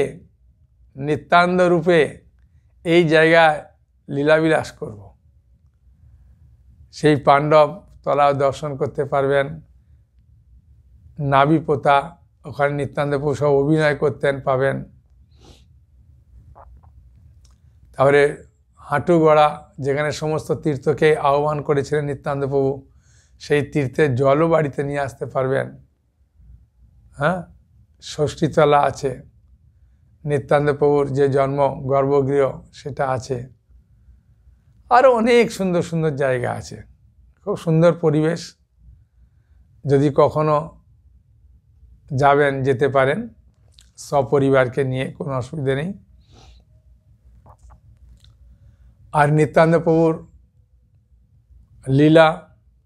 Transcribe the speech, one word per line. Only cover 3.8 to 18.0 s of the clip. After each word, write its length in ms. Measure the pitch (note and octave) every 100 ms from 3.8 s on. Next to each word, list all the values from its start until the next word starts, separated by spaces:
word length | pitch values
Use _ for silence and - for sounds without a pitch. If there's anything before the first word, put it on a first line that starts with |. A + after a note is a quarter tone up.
| _ _ -
লীলাবিলাস 640 | C#3 D3 D#3 D#3+ D3 -
করব।" 440 | - D3 G2+ G2 _ _ _ _ _ _ _ _ _ _ - - _ _ _ _ _ -
সেই 240 | - D3+ D3
পাণ্ডব 640 | D3+ C#3+ D3+ D#3 D3 F3 - -
তলাও 280 | D3 C#3+ C#3+
দর্শন 420 | C#3 C#3 C3 D3+ C3+
করতে 280 | C#3+ -
পারবেন, 560 | C3+ C#3+ C3+ C#3 C#3+ D#3+ - _ _ _ _ _ _ _ _ - _ _ _ _ - -
নাবিপোতা, 960 | C#3+ C#3 D3 D#3+ D#3+ C3 D3 C#3 E3 - _ _
ওখানে 280 | D3+ - C#3+
নিত্যানন্দ 440 | C#3+ C#3 - C#3+ C#3+
প্রভু 160 | D3+
সব 120 | C3 D3
অভিনয় 500 | C#3 C#3+ D#3 D3+ C#3
করতেন, 440 | D3+ - C#3+ C#3
পাবেন। 440 | C#3 C3 C3+ C3+ C3+ - _ _ _ _ - - _ _ _ _ _ _ _ - - - - - - - - - - - _ _ _ _ _
তারপরে 300 | -